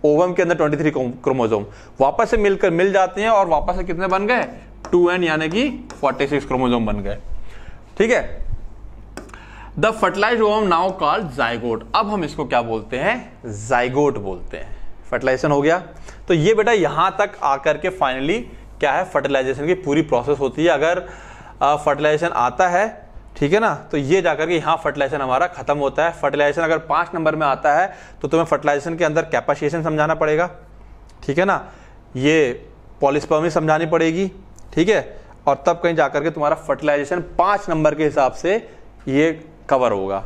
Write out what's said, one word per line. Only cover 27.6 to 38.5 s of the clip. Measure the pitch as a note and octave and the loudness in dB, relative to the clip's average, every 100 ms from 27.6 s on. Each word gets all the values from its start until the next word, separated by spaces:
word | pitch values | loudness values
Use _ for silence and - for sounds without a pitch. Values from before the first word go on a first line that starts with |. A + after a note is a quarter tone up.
| D3+ | 2
है | D3 F#3+ - - - | 2 0 -4 -20 -10
तो | D3 | 0
तुम्हें | E3 D#3+ | 0 2
फर्टिलाइजेशन | C#3+ D3 C#3+ D#3 E3 | 2 2 0 -2 -2
के | E3 | 0
अंदर | D3+ | 0
कैपेसिएशन | D#3 B2 A#2+ C#3+ D3 E3 | 0 -2 0 -2 0 -2
समझाना | D#3+ D#3 D3+ D#3 | -2 0 0 2
पड़ेगा, | D#3 D#3 F3+ - - - - - - - - | 2 0 -2 -6 -20 -20 -20 -20 -20 -12 -4
ठीक | C#3+ | 0
है | G3 | 2
ना, | E3 - - - - - B2+ | 0 -4 -20 -20 -20 -12 -2
ये | C#3 D#3+ C#3 A#2+ - - - - | 2 4 2 -2 -12 -20 -20 0
पॉलीस्पर्मी | C#3 D3 C#3+ D#3 E3+ | 2 2 0 0 2
समझानी | E3 D#3 D#3 E3 | 0 2 0 2
पड़ेगी, | E3 D#3+ E3 G3 - - - - | 2 2 0 -4 -6 -20 -20 -6
ठीक | - F3+ | 0 2
है, | G3 - - - - - | 2 0 -14 -20 -6 -2
और | C#3 - | 0 0
तब | E3+ | 0
कहीं | F3 D#3+ | 0 2
जाकर | C#3+ D3 | 0 0
के | D#3 | -2
तुम्हारा | D#3 D3 D#3 | -2 -2 -2
फर्टिलाइजेशन | - C#3 D3 D3 C#3+ F3+ E3+ - | -2 -2 0 0 0 -4 -4 0
पाँच | F3+ G3+ G3+ | 0 0 -2
नंबर | D#3+ D3+ D3 | 0 0 2
के | |
हिसाब | D3+ D3 C3 | 0 2 0
से | - E3 | 0 -2